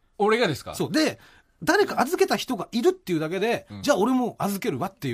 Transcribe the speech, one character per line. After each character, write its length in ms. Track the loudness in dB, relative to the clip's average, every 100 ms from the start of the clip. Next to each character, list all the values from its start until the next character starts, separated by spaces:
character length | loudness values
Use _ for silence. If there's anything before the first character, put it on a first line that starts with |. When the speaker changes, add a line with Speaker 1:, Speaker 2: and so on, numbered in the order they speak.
| _ 0
Speaker 1:
俺 220 | 2 4
が 80 | 2
で 80 | -2
す 80 |
か？ 120 | -8 -4
Speaker 2:
そ 120 | -2
う。 40 |
で、 260 | 0 0 -2 -18 -20 _ _
誰 240 | 0 2 2
か 140 | 0
預 180 | 0 2
け 80 | 0
た 120 | 0
人 180 | -4 -6
が 140 | -4
い 100 | 2
る 100 | 2
っ 20 |
て 180 | 0 -4
い 60 | -2
う 20 |
だ 100 | -2
け 120 | -2
で、 260 | 0 -2 -4
Speaker 1:
う 100 | -6
ん。 20 |
Speaker 2:
じ 80 | 0
ゃ 40 | 2
あ 20 |
俺 160 | 4
も 240 | 2 0 -2
預 220 | -4 -2
け 100 | -4
る 80 | -4
わ 80 | -6
っ 80 | -6
て 140 |
い 20 | -6